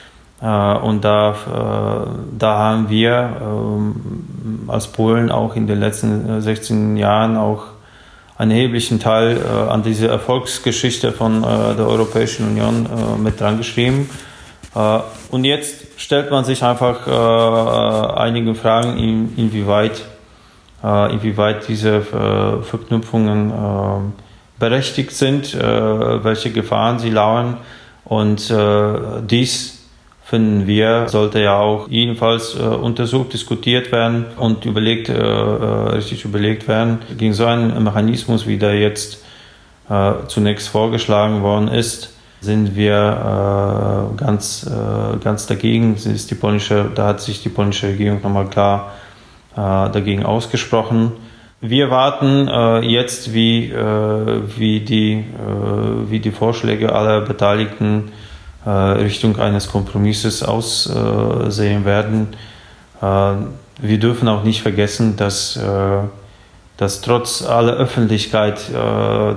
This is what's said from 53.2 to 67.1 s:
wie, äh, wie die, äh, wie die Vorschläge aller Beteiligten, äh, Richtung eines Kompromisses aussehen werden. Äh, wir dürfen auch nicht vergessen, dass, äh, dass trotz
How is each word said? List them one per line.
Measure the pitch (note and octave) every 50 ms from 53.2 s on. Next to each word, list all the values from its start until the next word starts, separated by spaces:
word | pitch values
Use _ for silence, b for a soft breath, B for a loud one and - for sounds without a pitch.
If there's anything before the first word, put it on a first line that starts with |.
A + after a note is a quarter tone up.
| - A#2
wie, | A2 A2+ A2+ A2+ A#2 A#2 A#2 -
äh, | A#2 A#2 A2 G#2+ G#2+ G#2+ G#2+ G#2+ G#2+ G#2+ A2 A2+ A2+ A2 G#2 G#2 G#2+
wie | A2+ A2 G#2+ G#2+ G#2+
die, | G#2+ A2 A2 G#2+ G#2+ G#2+ G#2+ G#2+
äh, | G#2+ A#2 A#2+ A2 G#2+ G#2 G2+ G2+ G#2 G#2 G2+ G#2+ G#2+ A2 A2 A2+ A2 G#2
wie | A2 A2
die | G#2+ G#2+
Vorschläge | G2+ - G#2+ A2+ A#2 A2+ A2+ A2+ G#2+ G#2+ A2 A2
aller | A2 G#2+ G#2+ A2 G#2+ G#2+
Beteiligten, | G#2+ G#2+ G2+ - G#2 G2+ G#2 A2 A2 G#2+ - - G#2+ G#2 G#2+ G#2+ G#2 G#2 B B B B B B B B B B -
äh, | A2
Richtung | G2+ G2 F#2+ G2 G2+ G#2+ G#2 G#2 - - - A2 G#2 A#2
eines | G#2+ G#2 G2+ G2+ - -
Kompromisses | - G2+ F#2+ - - G#2 G2+ G#2+ G#2 G#2 - A2 G#2+ -
aussehen | - A2+ A2+ A2+ A2+ - - - - - - A2+ A2 A2 G#2 G#2+ A2 A2+ A#2 A#2+ A#2 A2 G#2 G#2+ G#2 G2+ G#2 G#2 G2
werden. | G2+ G2+ G#2 G#2+ G#2+ A2 A2 G#2+ G#2+ B B B B B B B B B B B B - -
Äh, | G2 G2 G2 G2 G2 G2+ G2 G2+ - - - - - - - -
wir | - G#2 A2 G#2
dürfen | A2+ A#2+ A#2+ A#2+ B2
auch | A2+ G#2+ G#2
nicht | G#2 A2 G#2+ G#2+
vergessen, | - A2 F#2+ G2+ G#2 G2+ - - A#2 A2 G#2
dass, | G#2 G2+ G2+ G2 - - - -
äh, | B2 G#2+ G2 G2 G2 G2 G2 G2 G2 G2+ G2+ B B B B B B B B B B B - -
dass | - G2+ G2 G2+ G2+
trotz | - A#2+